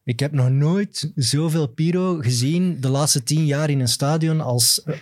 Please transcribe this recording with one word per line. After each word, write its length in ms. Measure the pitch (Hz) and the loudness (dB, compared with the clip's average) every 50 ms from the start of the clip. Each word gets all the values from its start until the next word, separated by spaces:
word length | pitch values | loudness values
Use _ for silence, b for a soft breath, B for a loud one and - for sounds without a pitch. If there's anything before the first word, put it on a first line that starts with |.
| - | -6
Ik 160 | 131 120 117 | -6 -2 -2
heb 120 | 139 147 151 | -2 -2 0
nog 160 | 135 127 127 | 0 2 2
nooit 600 | 131 139 147 156 180 202 208 - - - 147 151 - | 2 2 2 2 2 0 -2 -4 -6 -8 -8 -6 -4
zoveel 520 | 156 123 107 - 147 165 165 156 165 151 | -2 -2 0 0 0 0 0 0 0 0
pyro 520 | 120 - - 160 170 175 180 185 185 175 156 | -2 -2 -2 0 0 2 0 0 0 -2 0
gezien 580 | 117 123 123 117 127 143 165 175 185 180 160 135 | 0 -2 0 0 0 0 0 0 0 0 -2 -2
de 80 | 131 131 | -2 0
laatste 340 | 135 139 151 147 - 143 117 | 0 2 2 2 0 -2 -2
tien 240 | - 151 156 160 | 0 0 0 2
jaar 240 | 147 139 147 156 147 | 2 0 0 0 0
in 100 | 143 135 | 0 0
een 80 | 127 113 | 0 0
stadion 520 | - - 143 143 160 165 160 160 156 160 | 0 0 0 0 0 0 0 0 0 0
als, 420 | - 127 123 123 120 - - - - | 0 0 0 2 2 2 0 0 -2
eh, 100 | 151 - - | -6 -8 -4